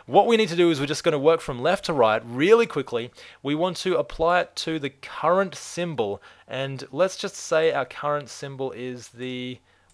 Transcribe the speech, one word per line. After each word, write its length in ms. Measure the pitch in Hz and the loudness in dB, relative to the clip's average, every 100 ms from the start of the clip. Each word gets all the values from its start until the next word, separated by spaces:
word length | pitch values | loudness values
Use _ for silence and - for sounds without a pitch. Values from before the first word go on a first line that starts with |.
| - | 2
What 200 | 151 208 | 4 6
we 120 | 226 | 4
need 100 | 208 | 4
to 80 | 170 | 4
do 140 | 175 | 4
is 100 | 147 | 4
we're 60 | 143 | 0
just 180 | 151 | -2
gonna 140 | 170 151 | 0 2
work 240 | 143 165 | 4 2
from 180 | - 123 | 0 -2
left 240 | 143 190 - | 0 0 0
to 60 | |
right 300 | 151 110 110 | 4 4 4
really 420 | 117 120 170 226 233 | -2 0 6 6 4
quickly. 440 | 151 131 117 120 - - - | -2 -4 -4 -6 -14 -20 -10
We 120 | 135 | -4
want 220 | 151 180 170 | -2 -2 -2
to 180 | 185 160 | -2 -2
apply 440 | 143 - 165 175 | -2 0 2 2
it 160 | - - | 0 -4
to 220 | - 160 | -6 -4
the 100 | 135 | -6
current 640 | - - - 156 185 190 | -10 -16 -2 2 2 2
symbol, 680 | - - - 175 135 104 98 - - - | -4 -12 -6 -4 -2 -2 -4 -10 -20 -12
and 360 | 131 135 135 139 | -8 -6 -8 -6
let's 240 | 139 185 - | 0 0 -2
just 200 | - - | -10 -8
say 360 | - 160 160 | -2 2 2
our 120 | 143 | 0
current 460 | 127 - 147 147 131 | -4 -6 -4 -4 -6
symbol 420 | - 139 135 131 | -12 -12 -8 -8
is 360 | 107 127 123 113 | -6 -10 -10 -14
the 500 | 117 127 127 127 123 _ _ _ | -12 -8 -8 -8 -12 _ _ _